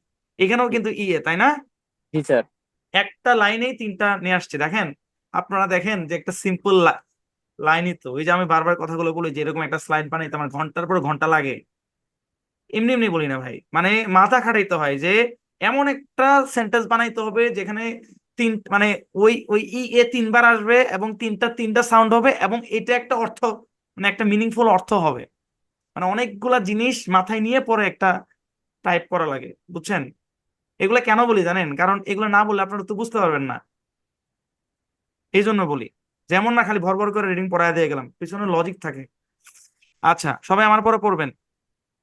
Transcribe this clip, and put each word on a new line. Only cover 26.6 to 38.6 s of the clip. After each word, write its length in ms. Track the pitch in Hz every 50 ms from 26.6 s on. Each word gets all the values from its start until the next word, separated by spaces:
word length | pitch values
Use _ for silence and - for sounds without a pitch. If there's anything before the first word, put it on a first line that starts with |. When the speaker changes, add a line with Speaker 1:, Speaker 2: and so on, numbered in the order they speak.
| 190 196
Speaker 1:
জিনিস 280 | 208 214 240 262 254 - - 180 185
মাথায় 260 | 185 185 196 220 220 220
নিয়ে 140 | 226 254 262 262 233
পরে 140 | 226 214 202 185
একটা 200 | 185 - 196 185 180 - - _ _ _ _ _ _ _ _ _ _ _ -
টাইপ 180 | 185 175 170 - -
করা 140 | 185 170 160 151
লাগে, 180 | 135 131 - 180 - _ _ - 175
বুঝছেন? 280 | 170 156 - 202 160 127 - - _ _ _ _ _ _ _ _ _ _ _ _ -
এগুলা 200 | 190 196 233 247 240 226
কেন 100 | 214 233 240 233
বলি 120 | 220 196 170 170
জানেন? 200 | 180 190 170 147 139 147
কারণ 160 | 180 190 196 196 196 202
এগুলো 180 | 196 202 214 208 202
না 40 | 202 214 208
বললে 120 | 208 196 190
আপনারা 180 | 190 208 202 185 190
তো 40 | 214 196
বুঝতে 160 | 233 226 226 214
পারবেন 220 | 190 165 151 139 135 127
না, 60 | 117 - _ _ _ _ _ _ _ _ _ _ _ _ _ _ _ _ _ _ _ _ _ _ _ _ _ _ _ _ _ _ _ _ _ _ - 196
এই 60 | 202 220
জন্য 120 | 214 196 180 147
বলি। 160 | 147 131 110 - _ _ _ _ _ _ _ -
যেমন 220 | 175 190 214 233 240
না 60 | 240 208
খালি 140 | 196 214 196 170
ভর 80 | 190 190 196
ভর 80 | 208 208 202
করে 120 | 214 202 190
রিডিং 180 | 180 180 190 185
পড়ায় 220 | 175 170 170 170 160
দিয়ে 140 | 170 160 143
গেলাম, 160 | 147 135 123 - _ -
পিছনে 280 | 170 175 190 202 208 190 175
লজিক 220 | 165